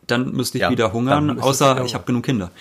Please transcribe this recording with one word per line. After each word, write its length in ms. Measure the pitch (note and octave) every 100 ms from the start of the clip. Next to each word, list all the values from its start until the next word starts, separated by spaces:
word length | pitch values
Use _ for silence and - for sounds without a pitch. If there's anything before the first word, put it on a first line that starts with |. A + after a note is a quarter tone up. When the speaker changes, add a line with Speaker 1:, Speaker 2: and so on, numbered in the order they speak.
| -
Speaker 1:
Dann 240 | A#2+ B2+
müsste 260 | C3 A#2+ B2+
ich 60 |
Speaker 2:
Ja, 80 | F#2
Speaker 1:
wieder 200 | A#2 A2
hungern, 360 | A#2 B2 D3 D3+
Speaker 2:
dann 80 | A#2+
müsstest 260 | B2+ C3
du 40 | C#3
Speaker 1:
außer 100 | C3
Speaker 2:
wieder 100 | A#2+
Speaker 1:
ich 80 |
hab 140 | A2 -
Speaker 2:
hungern. 160 | B2
Speaker 1:
genug 20 | A#2
Kinder. 240 | A#2+ F2 -